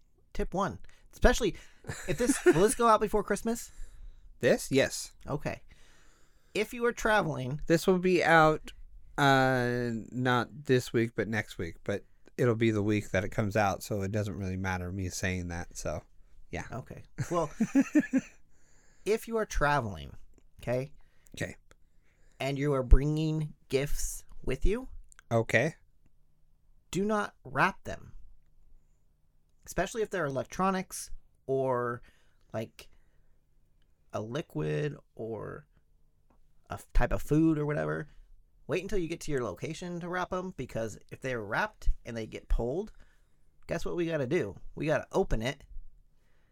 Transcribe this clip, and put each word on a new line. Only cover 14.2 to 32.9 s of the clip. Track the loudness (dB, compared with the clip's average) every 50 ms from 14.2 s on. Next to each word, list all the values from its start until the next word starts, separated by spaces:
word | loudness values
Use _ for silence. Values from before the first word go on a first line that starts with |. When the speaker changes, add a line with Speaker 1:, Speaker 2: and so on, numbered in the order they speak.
| -2 -2 -4 -6
Speaker 2:
really | -4 -4 -4 -4
matter | -2 -2 -2 -4 -4 -6
me | -6 -4 -6 -6
saying | -6 -4 -4 -2 -2 -2 -4 -4
that, | -6 -8 -8 -10 -10 -10
so, | -8 -6 -6 -6 -8 _ -20 -20 -20 -20 -20 -20 -18 -12
yeah. | -10 -10 -10 -8
Speaker 1:
Okay. | -10 -12 -12 -12 -16 -18 -18 -16 -10 -10 -6 -4
Well, | -2 -2 -2 -4 -2 -4 -2 2 2 2 2 4 4 2 2 2 0 -2 -2 -2 -16
Speaker 2:
<laughs> | -20 -20 -20 -20 -20 -20 -20 -20 -20 -20 -20 -20 -10 -2
Speaker 1:
if | -2 -2 -2 -2 -4
you | -4 -4
are | -2
traveling, | 0 0 2 2 4 2 2 0 -2 -6 -8 -12 -14 -14 -16 -16 -18 -18 -20 -20 -20 -20 -12
okay? | -6 -4 -4 -4 -4 -6 -12 -20 -20 -20 _ -20 -20 -18 -10
Speaker 2:
Okay. | -10 -10 -10 -10 -16 _ -20 -20 _ -20 -20 _ -20 _ _ _ _ -20 -20 -12 -8
Speaker 1:
And | -6 -4 -4 -2
you | 0 0 0
are | 2 8
bringing | 10 10 10 10 6 0 0 0 0 0 -2 -4 -6 -8 _ _ -2
gifts | -2 -2 0 0 0 -2 -2 -4 -6 -10 -14 -14 -12 -8 -6
with | -4 -4 2 2
you, | 2 2 2 -4 -10 -14 -16 -16 -18 -20 -18 -8 0
Speaker 2:
Okay. | 0 0 0 2 2 2 2 2 -2 -6 -18 _ _ -20 _ -20 -20 _ -20 _ _ _ _ _ _ _ _ _ -20 -20 _ -8
Speaker 1:
do | -4 -2 0
not | 2 2 0 0 -2 -6 _ -16
wrap | -6 0 2 2 2 2 -2 -10
them. | -12 -12 -12 -12 -16 -16 -14 -16 -16 -18 -20 -20 -20 -20 -20 -20 -20 -20 -20 _ _ _ _ _ _ _ _ _ _ _ _ _ _ _ _ _
Especially | -10 -4 -4 -4 -2 -2 -4 -4
if | -4
they're | -2 -4 -2
electronics | -2 -2 -4 -6 -6 -4 -2 0 0 0 -2 -4 -6 -10 -12 -10 -10 -10 -12 -12 _ _ _ _ -2
or, | -2 0 0 0 0 0 -2 -4 -6 -8 -12 -18 _ _ _ _ _ _ _ _ -10
like, | -10 -10 -10 _ -20 -20 -20